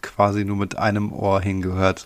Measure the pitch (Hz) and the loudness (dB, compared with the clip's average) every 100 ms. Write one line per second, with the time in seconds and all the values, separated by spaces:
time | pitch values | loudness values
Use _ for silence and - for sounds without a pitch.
0 | - - 101 101 101 101 98 - 110 104 | -16 2 2 2 -2 -2 -4 0 0 0
1 | 104 - 101 98 95 95 92 92 95 92 | -2 -2 0 2 0 -2 -2 2 2 2